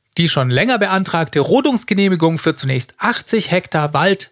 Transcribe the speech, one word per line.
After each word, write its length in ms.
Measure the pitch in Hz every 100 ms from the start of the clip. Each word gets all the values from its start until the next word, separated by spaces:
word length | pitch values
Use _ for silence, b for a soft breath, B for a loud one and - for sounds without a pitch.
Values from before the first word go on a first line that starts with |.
| _ -
die 100 | 165
schon 220 | - 127
länger 280 | 123 214 247
beantragte 600 | 196 190 190 170 160 151
Rodungsgenehmigung 960 | 139 226 285 247 - 190 196 180 165 165
für 180 | - 151
zunächst 380 | 135 131 117 -
achtzig 540 | 226 240 - 226 -
Hektar 420 | 180 - 165 147
Wald 380 | 147 175 196 -